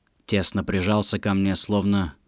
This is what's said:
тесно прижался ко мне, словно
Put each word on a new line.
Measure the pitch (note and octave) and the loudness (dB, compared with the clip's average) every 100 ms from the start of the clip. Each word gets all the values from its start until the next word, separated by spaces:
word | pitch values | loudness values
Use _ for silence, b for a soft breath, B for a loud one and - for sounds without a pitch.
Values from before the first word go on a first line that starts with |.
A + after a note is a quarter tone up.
| _ _ - | _ _ -2
тесно | G2+ F#2 G2 | -2 0 -2
прижался | F2+ F#2+ F2+ G#2+ G2+ G#2 | -2 0 2 2 0 -2
ко | G#2 | 0
мне, | G2 G2 F#2 | 0 0 0
словно | - G#2 G2+ G2+ E2+ - | 0 0 2 0 -2 -8